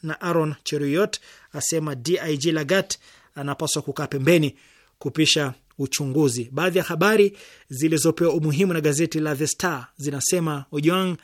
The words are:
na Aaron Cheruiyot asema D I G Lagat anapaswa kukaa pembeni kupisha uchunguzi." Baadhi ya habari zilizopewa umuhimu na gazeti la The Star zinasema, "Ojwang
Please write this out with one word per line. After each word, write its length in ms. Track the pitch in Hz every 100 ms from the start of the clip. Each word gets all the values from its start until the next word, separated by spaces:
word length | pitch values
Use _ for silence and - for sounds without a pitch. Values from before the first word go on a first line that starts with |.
na 180 | 156 151
Aaron 340 | 180 165 156 147
Cheruiyot 560 | - 147 143 156 208 - - - _
asema 420 | 147 - 160 156 135
D 240 | 120 175
I 180 | 156 147
G 140 | 160
Lagat 460 | 160 143 190 190 - - - _ -
anapaswa 460 | 143 139 156 156
kukaa 260 | 143 139 143
pembeni 480 | 143 135 175 147 - _ _ _ _
kupisha 540 | 139 - 156 156 143 117 _ -
uchunguzi." 720 | 135 - 143 131 147 120 120
Baadhi 260 | 131 180 180
ya 60 |
habari 540 | - 165 196 214 202 202 - - _
zilizopewa 640 | 131 156 160 165 156 170
umuhimu 400 | 165 156 143 190
na 80 | 165
gazeti 380 | 151 143 165 156
la 160 | 156 143
The 120 | 147
Star 400 | - 180 147 117 _
zinasema, 680 | 143 139 - 185 160 143 139
"Ojwang 460 | 151 151 185 185 170